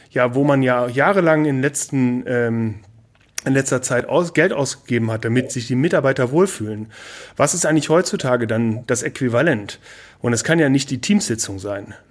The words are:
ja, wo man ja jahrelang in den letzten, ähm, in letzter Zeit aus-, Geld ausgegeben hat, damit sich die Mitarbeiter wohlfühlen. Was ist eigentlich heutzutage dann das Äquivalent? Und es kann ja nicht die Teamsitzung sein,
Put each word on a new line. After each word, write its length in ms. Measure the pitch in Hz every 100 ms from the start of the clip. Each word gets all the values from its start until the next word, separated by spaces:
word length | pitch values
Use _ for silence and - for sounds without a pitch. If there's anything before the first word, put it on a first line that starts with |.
| -
ja, 240 | 131 123
wo 80 | 131
man 200 | 147 139
ja 260 | 127 123 123
jahrelang 560 | 127 165 196 165 156
in 120 | 151 131
den 60 |
letzten, 640 | 143 - - 135 123 123 -
ähm, 500 | 120 117 113 113 110 - - _ _ _ -
in 80 | 135
letzter 300 | 135 135 127
Zeit 260 | - 127 -
aus-, 260 | 147 175
Geld 180 | 156 185
ausgegeben 580 | - 135 - - 120 113
hat, 120 | 110
damit 280 | 113 127 127
sich 140 | 127 113
die 100 | 120
Mitarbeiter 560 | 165 147 135 131 123
wohlfühlen. 580 | 156 196 - 107 107 110 - - - - -
Was 180 | 147
ist 120 | 175 156
eigentlich 240 | 156 143
heutzutage 560 | 165 180 202 127 123 113
dann 380 | 113 113 110 -
das 160 | 120
Äquivalent? 760 | 117 - 127 117 165 113 101 - - - - -
Und 120 | 120
es 100 | 117
kann 160 | - 165
ja 100 | 143
nicht 220 | 139 139
die 100 | 123
Teamsitzung 580 | - 208 - 107 - 98
sein, 340 | 101 101 104 - _